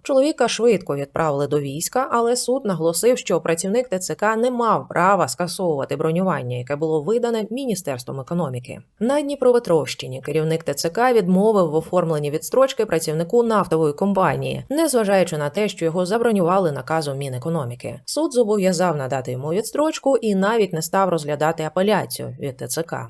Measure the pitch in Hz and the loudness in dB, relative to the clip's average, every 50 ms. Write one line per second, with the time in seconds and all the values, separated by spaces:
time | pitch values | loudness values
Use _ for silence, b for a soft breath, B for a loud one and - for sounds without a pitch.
0 | - - 277 262 269 302 302 - 240 226 - - 220 240 214 170 - - 143 139 | -4 2 2 4 4 4 2 0 0 0 0 2 2 4 4 2 0 -4 -4 -4
1 | 139 - - - 160 156 143 139 147 127 143 147 143 139 135 156 170 - - 254 | -6 -4 -2 -2 0 0 0 0 0 0 0 -2 -2 -4 -4 -6 -6 -2 -2 -2
2 | 262 - - 233 233 233 247 240 - - 254 269 - 208 185 156 160 165 165 170 | -2 0 0 0 2 2 0 0 0 0 -2 0 0 -2 -2 0 0 0 0 2
3 | - 233 254 240 - - 190 160 160 - 165 165 - 190 202 247 254 - 185 185 | 2 2 2 2 0 0 -2 0 0 0 0 0 -2 0 0 0 0 -2 -4 -4
4 | 185 - - - 214 214 220 220 233 254 247 240 240 220 196 147 131 - - - | -4 -6 -4 -2 0 0 2 2 0 0 0 0 2 2 2 0 0 -2 0 2
5 | 175 190 202 180 156 127 - - 175 165 - - 190 175 151 139 127 - 143 139 | 4 4 4 4 2 0 -2 -4 -4 -4 -4 -2 -2 0 0 0 -2 -4 -2 -2
6 | 156 160 160 175 190 185 160 139 127 123 123 123 123 - 143 147 160 156 160 156 | 0 0 0 0 0 0 0 -2 -4 -4 -6 -6 -6 -6 -4 -2 -2 0 0 0
7 | 143 175 226 240 226 233 233 220 208 196 226 262 285 254 196 185 - 147 135 123 | 0 0 0 0 0 0 0 -2 -4 -4 -6 -4 -4 -4 -4 -4 -4 -6 -6 -6
8 | - - 135 139 127 - 175 175 170 135 127 123 123 - 156 - - _ _ _ | -8 -10 -10 -10 -8 -4 -4 -2 -2 -4 -6 -8 -10 -12 -14 -16 -18 _ _ _
9 | 208 240 277 294 294 277 285 269 254 247 240 240 233 - 170 156 135 123 - - | -2 0 0 0 0 -2 -2 2 4 4 4 4 4 2 2 2 2 0 -6 -10
10 | 135 135 131 131 - 147 147 156 156 160 160 160 - - 143 - - 170 170 226 | -10 -10 -12 -10 -6 -4 -2 0 0 0 -2 -2 -2 -4 -4 -2 -4 -2 0 2
11 | 240 262 247 220 185 175 185 185 202 220 220 202 180 156 147 160 156 - 180 180 | 2 4 4 4 4 4 4 4 4 4 4 4 4 2 2 0 -2 0 0 0
12 | 175 165 165 151 147 147 143 160 - - - 254 269 262 - - 214 214 170 160 | 2 2 0 -2 -2 -2 -4 -4 -4 0 2 4 4 4 2 -2 -2 0 0 -2
13 | - - 151 160 170 170 - 240 233 226 220 202 175 - 170 160 160 147 147 - | 0 -2 -2 -2 -2 2 2 2 2 4 2 2 2 2 0 2 2 0 0 0
14 | 190 202 196 190 185 156 135 135 135 131 135 135 - - 262 311 330 302 254 233 | 0 2 2 2 2 2 2 0 -4 -4 -6 -6 -6 -4 0 0 2 2 2 2
15 | 214 196 202 190 180 170 165 147 147 147 147 202 214 202 202 - 165 160 156 185 | 2 4 4 4 2 2 0 -2 -4 -2 0 -2 -2 -2 -2 -2 -2 -2 0 0
16 | 180 175 214 233 233 240 220 196 175 165 185 196 190 160 139 131 127 - 160 160 | 0 0 0 0 2 2 2 2 2 2 2 2 2 0 -2 -4 -4 -2 -2 -2
17 | 151 143 135 135 143 139 127 123 - 165 165 165 135 120 120 123 - 113 104 - | -2 -4 -6 -6 -6 -6 -8 -6 -4 -4 -2 -2 -4 -6 -8 -10 -10 -12 -12 -10
18 | - - - 285 320 330 262 247 233 202 214 208 185 185 185 - 185 180 156 147 | -10 -6 -4 -2 -2 0 2 2 2 2 2 2 2 2 2 2 2 2 0 0
19 | 131 123 139 131 123 131 127 127 139 151 170 202 226 - - 269 302 311 302 - | -2 -2 -4 -4 -4 -6 -6 -6 -4 -4 -4 -4 -4 -2 -2 0 0 0 -2 0
20 | - 269 277 226 - 220 196 190 190 202 233 233 208 185 - 156 160 - - 190 | 0 2 2 2 2 0 0 2 2 2 2 2 0 0 -2 -4 -4 0 0 2
21 | 196 180 175 160 151 143 147 139 151 156 170 165 156 156 - 180 190 208 214 175 | 2 2 0 0 -2 -4 -2 0 0 0 0 -2 -6 -4 -2 0 2 2 2 0
22 | 131 123 - - 127 123 123 - - 139 131 - 135 123 - 156 165 - - 123 | 0 -4 -6 -8 -8 -10 -10 -8 -8 -8 -8 -8 -8 -6 -4 -4 -4 -6 -8 -8
23 | 120 117 | -8 -8